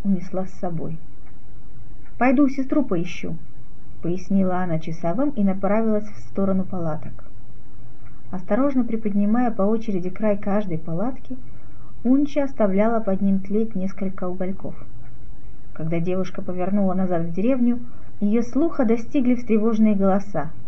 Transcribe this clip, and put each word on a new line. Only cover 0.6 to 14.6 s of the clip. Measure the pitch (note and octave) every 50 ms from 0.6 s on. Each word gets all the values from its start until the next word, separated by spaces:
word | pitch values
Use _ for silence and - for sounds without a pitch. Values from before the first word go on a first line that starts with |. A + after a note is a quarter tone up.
| F#3+ F3 E3 D#3 C#3+ D#3 D#3+ - - - - - - - - - - - - - - - - - - - - - - - -
"Пойду | - A#3+ C4+ C4 D4 C#4+ B3+
сестру | - C#4 C4 - D4+ D4+
поищу", | A#3+ G#3 F#3+ E3 F3+ - - - F#3 E3+ E3 E3 - - - - - - - - - - - -
пояснила | - E3 F3+ F#3 - - G3 G3 F#3+ F#3 F3+ F3+
она | F#3 E3+ D#3+ D#3+
часовым | - E3+ E3 - E3+ E3 F3+ B3 C#4+ D4
и | - A3 G3
направилась | G3 F#3+ F#3+ G3 F#3+ G#3 A3+ A3+ A3 G#3+ G#3 G#3+ -
в | - - - -
сторону | - G3 G3 F#3+ F#3+ F#3+ F3+
палаток. | - G3 F3+ E3 D#3 D#3 D#3+ - D#3 - - - - - - - - - - - - - - - - - - - - - - - -
Осторожно | F#3+ F#3+ - - G#3 B3 C#4 C#4+ B3+ B3+ A3+
приподнимая | A3+ A3+ A3 G#3 G3+ G3 G3+ G3+ G#3 A3+ B3 B3+ A3+
по | - -
очереди | F#3+ G#3 A3+ A3+ - A3 F#3+ F3+ F3+ F3+
край | - - G#3+ G#3+ G3+
каждой | G3+ - G3+ F#3+ G#3+ G#3 F3+ D#3+ D#3+
палатки, | - E3+ D#3+ F3 G#3+ C4+ B3+ - - - B3+ - - - - - - - - - - - - -
Унча | - A#3+ C4+ C#4+ D4 - - D4
оставляла | C#4 C4+ - - G#3+ F#3+ F#3 G3 G#3+ A#3 A#3 A3
под | G#3 G3 F#3+ F#3+
ним | G3+ G3 G3 F#3+
тлеть | F#3+ G3+ G3+ A3 A3+ A3 -
несколько | F#3 F#3+ F#3+ - - F#3+ F#3+ F#3 - F#3 F3+
угольков. | F3+ F#3 F3+ F#3 G3 -